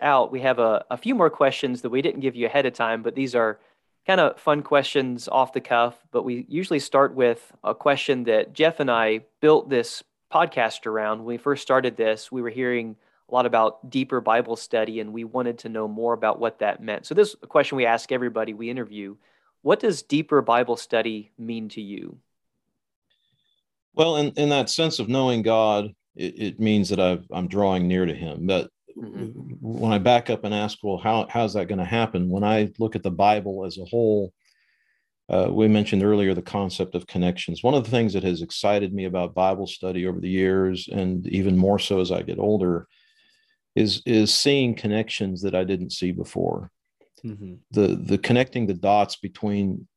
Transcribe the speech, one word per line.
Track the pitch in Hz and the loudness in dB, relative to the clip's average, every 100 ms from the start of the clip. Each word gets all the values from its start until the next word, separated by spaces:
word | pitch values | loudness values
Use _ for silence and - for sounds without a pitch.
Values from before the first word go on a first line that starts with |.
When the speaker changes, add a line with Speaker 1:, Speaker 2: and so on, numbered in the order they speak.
Speaker 1:
out, | 147 139 113 | 2 4 2
we | 131 | 0
have | 131 123 | 0 2
a, | 113 107 - | 2 2 -2
a | 123 | -6
few | 226 | -2
more | 254 160 | 2 2
questions | - 139 135 135 123 | 4 2 2 -4 -4
that | 123 | -4
we | 127 | -2
didn't | 156 - | -2 -2
give | 135 120 | -4 -2
you | 113 | 0
ahead | 143 135 | 0 0
of | |
time, | 123 113 113 | 0 -2 -2
but | 113 | -4
these | 135 135 120 | -4 -2 2
are | 110 107 _ _ _ _ - | 0 -2 _ _ _ _ 0
kind | 185 | 4
of | 151 - | 2 2
fun | - 147 | 0 0
questions | 143 143 135 147 131 120 - | 2 2 2 0 -2 -6 -2
off | 131 127 | 0 0
the | 131 | -2
cuff. | - 120 120 - _ | 0 2 2 -2 _
But | 123 | -4
we | 127 120 - | -2 -6 -6
usually | 156 185 151 | -8 -4 -4
start | - 135 139 131 | 0 2 2 4
with | 123 117 - _ | 2 0 -8 _
a | 104 | -6
question | 107 147 139 - 127 117 | -2 0 0 0 -2 2
that | 107 - | 0 0
Jeff | - 160 165 | 0 0 2
and | 135 | 0
I | 117 110 110 - _ | 2 2 0 -6 _
built | 151 156 147 | 4 4 4
this | 127 117 - - _ _ | -2 -2 -8 -16 _ _
podcast | 165 170 131 113 - 113 | 0 0 0 -2 -2 -6
around. | 110 107 110 | -4 -2 -4
When | 113 | -6
we | 120 | -6
first | 143 139 | -4 -4
started | - 131 127 117 | 2 2 2 0
this, | 110 110 - | 0 0 -4
we | 131 | -8
were | 120 | -6
hearing | 120 123 120 113 107 _ _ _ | -4 -2 -2 -4 -12 _ _ _
a | |
lot | 123 123 | 0 2
about | 113 110 - 131 | 4 2 0 -6
deeper | 131 135 127 | -4 -2 -2
Bible | 110 117 117 113 | 2 0 0 -8
study, | - 113 110 113 | -4 -2 -2 -6
and | 107 | -8
we | 110 | -10
wanted | 113 127 120 117 | -8 -4 -4 -6
to | 113 | -8
know | 110 107 | -6 -6
more | 107 117 | -4 -2
about | 117 110 - | 0 0 0
what | 117 - | -4 -2
that | 104 - | -4 -4
meant. | 110 104 - | -8 -8 -2
So | 170 | 2
this | 208 | 2
is | - | 0
a | - | 0
question | 151 139 135 | 0 2 0
we | 117 | 2
ask | 117 - | 0 0
everybody | 127 123 110 110 | -4 -2 -4 -6
we | 107 117 | -6 -8
interview. | 127 107 104 98 104 _ _ _ _ | -8 -10 -10 -12 -14 _ _ _ _
What | 143 208 | 0 2
does | 233 160 | 2 -2
deeper | - 156 156 143 | -2 -2 2 2
Bible | 127 120 123 117 | 4 2 2 -2
study | - 113 113 110 104 - | -2 -2 -2 -6 -12 -14
mean | 113 113 110 | -10 -8 -10
to | 113 | -12
you? | 101 101 - - _ _ _ _ _ _ _ _ _ _ _ _ _ _ _ _ _ - | -12 -12 -14 -18 _ _ _ _ _ _ _ _ _ _ _ _ _ _ _ _ _ 2
Speaker 2:
Well, | 160 151 | 2 4
in, | 147 - | 0 0
in | 147 | 2
that | 139 117 | 2 0
sense | - 165 156 | 0 0 -2
of | 107 | -2
knowing | 135 131 120 | 2 2 2
God, | 110 110 110 104 104 - _ - | 2 4 4 2 -2 -10 _ -10
it, | 92 - | -10 -6
it | 107 98 | -8 0
means | 110 104 92 | 2 4 2
that | 98 | 2
I've, | 92 87 - | 2 2 -4
I'm | 87 87 | -6 -4
drawing | 98 98 92 90 | 0 2 2 2
near | 92 92 | 2 0
to | |
him. | 73 85 78 90 | -2 -8 -6 0
But | 92 - _ _ - | 0 -2 _ _ -16
Speaker 1:
Mm-hmm. | 107 107 113 120 135 123 | -14 -10 -12 -12 -16 -12
Speaker 2:
when | 113 113 113 | -8 -2 0
I | 104 | 2
back | 95 120 120 | 4 4 2
up | 110 | -4
and | 101 | -4
ask, | 104 104 - | -4 -4 -6
"Well, | 104 90 | -6 -2
how, | 107 110 - | 0 0 0
how's | 117 110 101 | -2 -2 -2
that | 87 | -4
gonna | 98 | -4
happen?" | 87 117 113 90 90 | -2 0 0 0 -2
When | 95 | 0
I | 104 110 104 - | 2 2 0 -2
look | 113 110 | -4 -2
at | |
the | 95 | -4
Bible | 85 101 107 98 98 92 | 2 4 4 -2 -8 -10
as | 87 | -12
a | 87 | -6
whole, | 117 113 104 95 - _ _ _ _ _ _ _ _ - | 0 2 2 -2 -10 _ _ _ _ _ _ _ _ -2
uh, | 92 92 | 0 2
we | 92 110 | 2 4
mentioned | 107 104 98 | 4 2 2
earlier | 101 104 95 90 | 4 4 2 0
the | |
concept | 90 101 95 - 90 | -4 -4 -4 -4 -4
of | 87 - | -6 -6
connections. | 90 90 90 - 82 | -2 0 -2 -6 -2
One | 123 | 2
of | 143 110 | 2 2
the | |
things | 123 113 | 0 2
that | 95 | 0
has | 92 85 | -2 -2
excited | 82 - 104 104 98 | -6 -2 0 2 0
me | 98 92 | -4 -4
about | 92 87 | -4 -4
Bible | - 95 95 92 | 0 0 0 -6
study | - 92 90 92 | -8 -6 -4 -4
over | 90 | -4
the | 90 | -4
years, | 92 95 95 95 92 - | 0 2 2 0 -2 -6
and | 101 92 90 90 | -4 -2 -2 -2
even | 98 95 92 | 0 2 4
more | 92 101 | 4 4
so | - 98 | 2 0
as | 90 | 0
I | 90 | -2
get | 87 87 | -4 -2
older, | 101 107 90 85 - _ _ _ _ _ _ _ _ | 0 2 2 0 -4 _ _ _ _ _ _ _ _
is, | - 107 117 - | 0 0 0 2
is | 110 107 | 4 4
seeing | - 143 139 123 110 | 2 2 2 2 0
connections | 110 107 107 - 98 90 | -2 -2 -2 -4 -4 -4
that | 98 92 | -2 -2
I | |
didn't | 92 92 90 | 0 -2 -4
see | - 90 | -4 -4
before. | 90 87 - - 50 - _ _ _ _ _ 117 | -4 -6 -4 -2 -4 -10 _ _ _ _ _ -14
Speaker 3:
Mm-hmm. | 104 98 90 _ | -12 -14 -18 _
Speaker 2:
The, | 104 98 90 | 2 2 2
the | 87 98 | -2 -2
connecting | - 120 127 127 104 | 2 2 2 0 -2
the | 87 | 0
dots | 98 104 101 - | 2 4 2 -4
between | 98 - 107 101 98 - - | -12 -8 -4 -2 -2 -4 -10